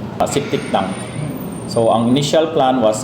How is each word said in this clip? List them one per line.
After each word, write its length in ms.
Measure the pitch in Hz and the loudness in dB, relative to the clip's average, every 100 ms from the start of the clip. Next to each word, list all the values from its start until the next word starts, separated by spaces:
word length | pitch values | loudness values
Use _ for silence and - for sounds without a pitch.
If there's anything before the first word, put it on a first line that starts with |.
| - - | -8 -2
ah, 80 | - | -2
septic 400 | 143 - 131 - | -2 -2 -4 -2
tank. 240 | 104 95 - - - - - - - - | -2 -2 -6 -8 -8 -8 -8 -10 -10 -4
So, 240 | 117 117 | 2 2
ang 240 | 110 117 | 4 4
initial 400 | 139 147 160 160 | 2 4 2 2
plan 240 | 160 131 131 | 2 2 4
was, 240 | 107 107 | 2 2